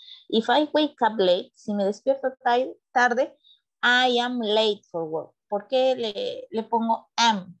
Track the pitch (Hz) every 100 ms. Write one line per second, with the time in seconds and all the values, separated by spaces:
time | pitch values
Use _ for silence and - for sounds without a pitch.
0 | - - - 220 226 269 302 294 294 -
1 | 220 220 180 180 254 _ - 208 196 208
2 | 262 269 254 - 240 247 269 - _ 247
3 | 247 233 311 - _ _ _ _ 240 247
4 | 254 240 247 247 208 214 220 202 _ 170
5 | 160 160 - _ _ 202 202 262 262 254
6 | 226 202 202 - - 220 220 233 226 -
7 | - - 233 202 180 -